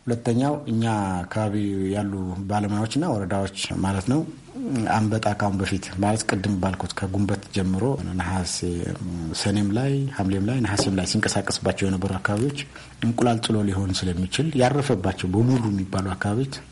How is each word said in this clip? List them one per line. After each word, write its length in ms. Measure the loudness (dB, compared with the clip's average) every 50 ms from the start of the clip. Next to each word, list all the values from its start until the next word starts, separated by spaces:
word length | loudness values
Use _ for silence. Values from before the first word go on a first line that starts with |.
ሁለተኛው 540 | _ -2 -2 0 0 0 2 2 2 2 0 -2 -2 -2
እኛ 140 | 0 2 2 2 2 2 0 0 0
አካባቢ 380 | -2 -4 -4 -2 0 0 0 0 0 0 0 0 0 0 0
ያሉ 220 | 0 0 0 -2 -2 -2 -4 -4 -4 -6 -4
ባለሙያዎችና 600 | -2 0 0 0 0 0 0 0 0 0 0 0 0
ወረዳዎች 500 | 0 0 0 0 0 0 0 -2 -4 -6 -6 -4 -2 -2
ማለት 260 | 0 0 0 0 0 2
ነው 120 | 2 2 2 -2 -8 -14 -18 -16 -12 -8 -6 -4 -2 -2 0 2
አንበጣ 360 | 2 2 2 2 2 2 2 0 0
ካሁን 240 | 2 0 0 2
በፊት 280 | 0 0 0 0 -2 -4 -6 -2 0
ማለት 240 | 2 2 2 0 0
ቅድም 300 | 0 -2 0 2 0 0
ባልኩት 360 | 2 0 0 -2 -2 -4 -6 -4
ከጉንበት 480 | -4 -4 -2 0 0 2 2 0 -2 -4 -4
ጀምሮ 340 | -2 0 0 2 2 2 2 0 0 0 -2 -4
ነሐሴ፣ 480 | -4 -2 -2 0 0 0 0 -2 -4 -4 -2 -2 -2 -2 -2 -4 -4 -4 -6 -6 -4 -4 -4 -4 -4
ሰኔም 340 | -2 0 0 2 2 2 2 2
ላይ 200 | 2 2 2 0 0 0 -2
ሐምሌም 340 | -2 -2 0 0 2 2 2
ላይ 120 | 0 2 2
ነሐሴም 360 | 0 2 2 2 2 2 2
ላይ 100 | 0 0 2
ሲንቀሳቀስባቸው 760 | 0 0 0 2 0 0 -2 -2 -4 -2 0 -2 0 0 0
የነበሩ 280 | 0 0 0 0 -2 -2
አካባቢዎች 460 | -2 -2 0 0 0 0 -2 -2 -4 -10 -12 -14 -18 -18 -20 -10 -2 0
እንቁላል 380 | 0 2 4 4 2 2 2
ጥሎ 160 | 0 0 2 2 2
ሊሆን 300 | 2 2 0 0 0 0
ስለሚችል 540 | 0 0 -2 0 0 -2 -2 0 0 0 0 4
ያረፈባቸው 760 | 4 4 4 4 2 2 2 2 2 2 -2 -2 0 -2 0
በሙሉ 340 | 2 4 4 6 4 4 2
የሚባሉ 420 | 2 0 0 -2 0 -2 -2 -2 -2
አካባቢዎች 440 | -2 -2 -2 0 0 0 0 -2 -4 -10 -14 -14